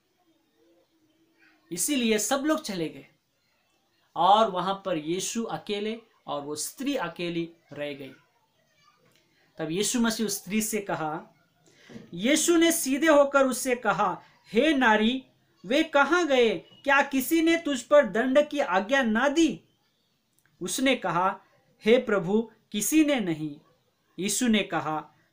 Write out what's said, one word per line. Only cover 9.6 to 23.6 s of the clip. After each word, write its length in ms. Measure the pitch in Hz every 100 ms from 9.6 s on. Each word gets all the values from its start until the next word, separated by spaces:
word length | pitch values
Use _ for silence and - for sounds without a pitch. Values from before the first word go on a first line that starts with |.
| 156
यीशु 280 | 180 208 247
मसीह 260 | 233 226 208
उस 120 | -
स्त्री 240 | 175 214
से 180 | 214 208
कहा, 440 | 202 156 156 165 - _ _ _ _ _ - - -
यीशु 440 | 170 226 302 - 339
ने 140 | 330
सीधे 360 | 330 262 269 320
होकर 380 | 285 277 277 269
उससे 300 | 240 262 247
कहा, 460 | 208 175 196 160 - _ -
"हे 200 | 208 302
नारी, 520 | 277 240 214 220 262 - _ _ _ 180
वे 180 | 285
कहाँ 440 | 311 277 269 359 311
गए? 320 | 254 226 175
क्या 420 | - - 269 277
किसी 400 | 277 269 254 330
ने 160 | 330 330
तुझ 240 | 294 262
पर 240 | - 294 226
दंड 440 | 208 254 277 294
की 100 | 285
आज्ञा 440 | 202 185 202 269
ना 240 | 233 214 285
दी?" 340 | 294 311 - _ _ _ _ _ _ _ _ _ -
उसने 340 | 185 - 262 233
कहा, 460 | 180 165 190 - _ _ _ _ 214
"हे 120 | 247
प्रभु, 540 | - 202 165 214 233 - _
किसी 340 | 208 - 311 294
ने 140 | 262
नहीं।" 400 | 180 151 151 143